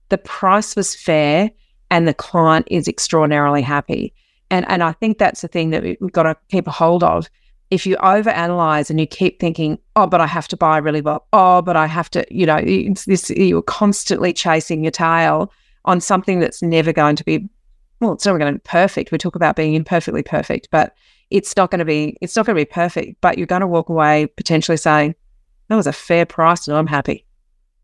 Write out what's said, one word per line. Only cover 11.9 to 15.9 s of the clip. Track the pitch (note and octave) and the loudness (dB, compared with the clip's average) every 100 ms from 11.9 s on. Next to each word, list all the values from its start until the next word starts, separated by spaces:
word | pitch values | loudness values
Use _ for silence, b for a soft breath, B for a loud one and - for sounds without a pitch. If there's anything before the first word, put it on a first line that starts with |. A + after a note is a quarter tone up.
| E3 E3 | -2 -4
to," | E3+ - | -4 -4
you | - D#3+ | 0 0
know, | D#3 | 2
it's | - F#3 - G3 - | 2 0 0 -4 -2
this, | F#3 - | -2 -2
you're | - F#3+ E3 | 0 2 2
constantly | - - G#3 G3+ - - F3+ | -2 -2 0 0 -2 -2 -2
chasing | E3+ F3+ D#3+ - D#3+ | -2 0 -2 -2 -4
your | D#3+ | -4
tail | - E3 E3 D#3+ D#3 F#3+ _ _ _ | -2 0 2 2 0 -2 _ _ _
on | - | -2